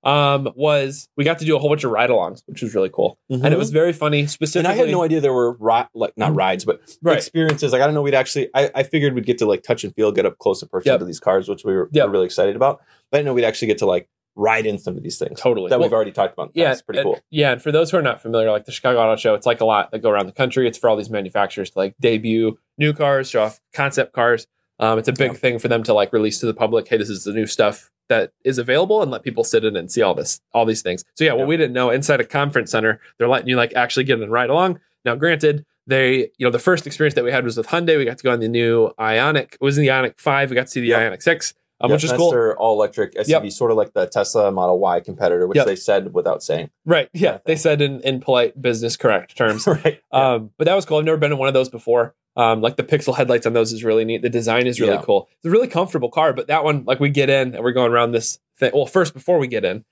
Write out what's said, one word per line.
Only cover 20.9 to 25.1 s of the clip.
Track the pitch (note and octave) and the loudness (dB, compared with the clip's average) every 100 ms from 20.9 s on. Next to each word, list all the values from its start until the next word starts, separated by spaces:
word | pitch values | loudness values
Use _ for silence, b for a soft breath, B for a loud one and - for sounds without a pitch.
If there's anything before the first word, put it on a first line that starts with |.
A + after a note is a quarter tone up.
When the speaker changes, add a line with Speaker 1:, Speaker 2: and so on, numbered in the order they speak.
Speaker 1:
all | G#2+ | 0
these | G#2 | -2
manufacturers | G#2 F#2+ G#2 G2 - F#2+ | -6 -4 -2 -2 -4 -8
to, | - | -4
like, | G2 - | -4 0
debut | B2 A2 A2+ A2+ A2+ A2 _ - | 0 0 0 0 0 -4 _ -2
new | D3 | -2
cars, | D3+ C#3+ C#3 C3 | 0 0 0 0
show | A#2 | -2
off | G#2+ - _ | -2 -4 _
concept | - C#3 C3+ B2+ | -4 -2 -2 -4
cars. | - A#2+ A#2 - _ _ _ | 0 0 0 -4 _ _ _
Um, | A2 A2+ | 0 0
it's | |
a | A2+ | -2